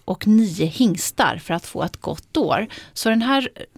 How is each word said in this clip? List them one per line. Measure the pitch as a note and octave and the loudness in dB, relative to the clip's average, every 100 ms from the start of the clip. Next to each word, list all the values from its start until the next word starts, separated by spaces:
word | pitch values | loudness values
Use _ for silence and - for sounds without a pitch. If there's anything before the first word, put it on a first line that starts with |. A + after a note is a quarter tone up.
| - | -8
och | F3+ G#3 | -2 4
nio | A3 G#3+ E3 D#3+ | 4 4 0 -2
hingstar | - A#3+ - - - F#3 D#3+ | 2 2 2 -4 0 0 0
för | - | -4
att | E3+ - | -6 -6
få | - | -6
ett | F#3 - | -6 -6
gott | - D#3+ - D#4+ | -10 -10 -4 -2
år. | F3+ - A3 - - | 0 0 -2 -10 -16
Så | - A3+ | -4 0
den | A3+ | 2
här | A#3+ C4+ B3+ - - | 2 0 0 -8 -20